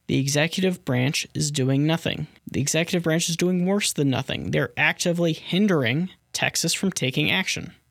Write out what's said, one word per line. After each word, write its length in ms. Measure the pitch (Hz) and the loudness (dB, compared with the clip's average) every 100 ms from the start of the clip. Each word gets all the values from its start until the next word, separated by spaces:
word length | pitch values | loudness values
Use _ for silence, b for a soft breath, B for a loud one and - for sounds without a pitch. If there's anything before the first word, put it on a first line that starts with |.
| - | -2
The 140 | 135 | 0
executive 640 | 135 143 165 - 185 185 - | 2 2 0 2 0 0 0
branch 400 | 123 135 160 - | 0 2 0 -4
is 160 | 147 151 | -2 -2
doing 380 | 147 131 135 151 | 0 2 2 2
nothing. 400 | 165 - - 151 - - | 0 -2 -4 -8 -12 -6
The 100 | - | -4
executive 400 | 143 160 170 180 | 0 0 0 0
branch 280 | 165 160 170 | 2 0 0
is 80 | 165 | 0
doing 280 | 175 180 180 | 0 2 0
worse 280 | 202 - | 0 0
than 180 | - 139 | 0 2
nothing. 400 | 127 - - - | 2 -2 -4 -2
They're 220 | 147 139 - | -2 -2 0
actively 560 | 151 170 180 170 170 | 0 2 0 0 0
hindering 760 | 156 - 175 208 160 117 139 185 - _ | -2 -2 2 2 2 2 0 -2 -8 _
Texas 420 | - 127 - 170 - | -4 -2 -2 -2 0
from 160 | 190 | -2
taking 400 | - 131 147 151 | -2 -2 0 0
action. 420 | 185 185 - 90 - _ | 0 -2 -6 -8 -16 _